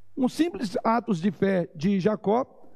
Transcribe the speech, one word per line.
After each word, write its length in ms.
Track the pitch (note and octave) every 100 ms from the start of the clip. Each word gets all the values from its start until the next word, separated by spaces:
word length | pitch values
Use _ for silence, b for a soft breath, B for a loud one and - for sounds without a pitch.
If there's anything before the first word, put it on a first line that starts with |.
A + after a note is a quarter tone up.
| - -
Um 100 | B3+
simples 480 | - E4+ F#4+ A3 -
atos 380 | A3+ A#3 - F3
de 100 | G3
fé 380 | - G3 F#3 E3
de 240 | D#3 F3+ G3
Jacó 460 | F#3 G#3 F#3+ A#3 C4 - b